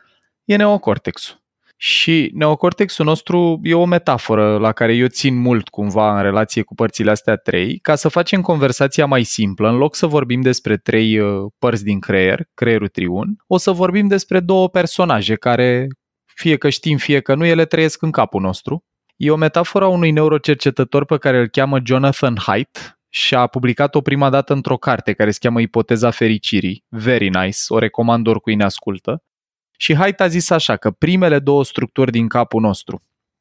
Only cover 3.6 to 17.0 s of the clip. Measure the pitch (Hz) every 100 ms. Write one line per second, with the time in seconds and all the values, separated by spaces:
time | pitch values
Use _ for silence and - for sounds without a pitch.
3.6 | 160 170 175 175 160 123 - 110 107 104
4.6 | 110 107 113 117 127 - 139 123 123 117
5.6 | - - 104 101 107 101 98 98 110 -
6.6 | 101 - 113 - 104 107 - 107 - 90
7.6 | 98 139 - 147 160 175 175 196 180 156
8.6 | 139 - 139 - 147 135 113 - 104 95
9.6 | 110 120 147 - 165 147 123 123 131 123
10.6 | 107 107 - 110 110 107 101 98 98 -
11.6 | 123 113 101 101 - 98 92 - 170 -
12.6 | 117 110 101 - 90 92 202 208 - 185
13.6 | - 180 185 196 202 196 - 185 175 190
14.6 | 185 185 170 - 175 113 98 110 123 120
15.6 | 123 123 135 135 _ _ _ - 165 147
16.6 | 147 135 165 143